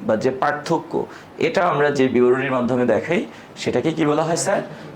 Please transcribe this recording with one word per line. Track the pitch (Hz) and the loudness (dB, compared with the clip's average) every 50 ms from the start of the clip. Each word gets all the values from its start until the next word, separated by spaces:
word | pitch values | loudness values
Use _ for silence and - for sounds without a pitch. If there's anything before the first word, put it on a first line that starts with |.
বা | 107 110 110 | -2 0 0
যে | 104 - 131 | 2 0 -2
পার্থক্য, | 127 - - 147 143 - - - 160 156 - - - - - - - - - - - | 0 0 -2 -2 -2 -2 -2 -2 -2 -2 -2 -4 -4 -4 -4 -6 -10 -18 -20 -14 -4
এটা | - - 165 165 196 175 | -2 -2 0 2 2 2
আমরা | 175 156 143 147 147 | 2 2 2 2 2
যে | 135 139 131 | 2 2 2
বিবরণীর | 127 117 123 123 123 127 131 135 135 | 2 4 4 6 6 4 4 2 -2
মাধ্যমে | 131 123 120 117 131 123 123 | 0 0 0 0 0 2 2
দেখাই, | 120 107 98 - 151 170 220 - - - - - - - | 2 2 0 0 0 -2 -2 -2 -4 -12 -18 -20 -18 -14
সেটাকে | - - - - 123 127 160 | -6 -4 -2 -2 0 0 0
কি | 160 156 156 | 0 0 0
বলা | 147 147 156 156 | 2 2 2 0
হয় | 160 170 | 0 0
স্যার? | - - 196 202 - - - - - - - - | -2 0 0 -2 -2 -2 -6 -12 -16 -16 -16 -16